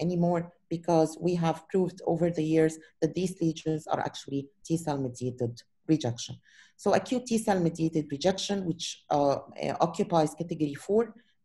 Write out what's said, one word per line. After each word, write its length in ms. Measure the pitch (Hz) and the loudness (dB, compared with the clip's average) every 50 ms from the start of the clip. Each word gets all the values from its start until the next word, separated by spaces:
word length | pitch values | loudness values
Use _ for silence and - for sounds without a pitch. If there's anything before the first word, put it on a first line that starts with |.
anymore 520 | 151 175 180 170 170 170 175 170 170 175 - _ _ _ | -2 0 2 2 2 2 2 0 -2 -4 -10 _ _ _
because 460 | 165 165 - - 170 160 160 160 - - | -6 -4 0 4 4 6 4 4 2 -2
we 140 | 170 180 180 | -2 0 0
have 320 | 175 170 165 156 - - - | 2 2 0 0 -2 -4 -2
proved 320 | - 190 185 175 - - - | 0 0 0 0 -2 -4 -2
over 240 | - 170 156 175 175 | -2 0 2 2 0
the 120 | 170 165 156 | 2 0 0
years 360 | 156 160 160 160 160 160 - - - _ _ 165 | 2 4 4 4 4 2 -2 -10 -20 _ _ -2
that 120 | 151 151 | 0 0
these 260 | 175 185 185 180 - | 0 -2 -2 -2 0
lesions 460 | 170 160 156 - - 160 156 156 160 | 0 0 0 0 -2 -2 -2 -2 -2
are 140 | - - - | -2 -2 -2
actually 480 | - - - - - - 135 139 139 - _ _ - | -2 -4 -6 -8 -10 -6 -6 -6 -6 -8 _ _ -4
T 120 | - 165 165 | -4 -2 -2
cell 200 | 165 156 143 139 | 0 -2 -2 -2
mediated 640 | 135 123 123 - 123 127 120 - 123 117 120 - - _ _ _ _ | -2 -4 -6 -4 -6 -6 -4 -2 -4 -4 -4 -8 -14 _ _ _ _
rejection. 500 | - 160 151 - 117 120 - - - 127 - _ _ _ - - _ _ - | 0 0 2 2 -2 -4 -4 -8 -12 -14 -16 _ _ _ -20 -20 _ _ -4
So 160 | - 208 - | 2 2 2
acute 320 | 190 190 - 262 247 247 | 2 2 0 -2 -4 -2
T 100 | - 233 | 0 -2
cell 240 | 220 220 226 196 185 | 0 0 2 2 2
mediated 460 | 170 165 160 - 160 160 - 160 147 - | 2 0 0 0 -2 -2 0 -2 -4 -4
rejection, 540 | 143 139 - 185 196 190 - - 202 196 190 | -6 -2 0 0 0 0 -2 -4 -4 -4 -2
which, 400 | 170 160 - - - - - _ - | -4 -4 -4 -8 -10 -10 -12 _ -2
uh, 220 | - 147 143 139 135 - - - - - 73 | 0 2 4 2 2 0 -4 -8 -10 -6 -4
uh, 140 | 143 - - | -4 0 0
occupies 520 | - 175 170 - 202 - 170 165 156 151 - | 0 0 0 -2 -2 2 2 2 2 2 0
category 400 | - 170 175 175 151 156 143 139 | -6 -8 -8 -4 -2 -2 -2 -4
four 400 | 143 - - 202 220 233 226 - - - _ _ _ | -6 -4 0 2 2 2 0 -4 -14 -20 _ _ _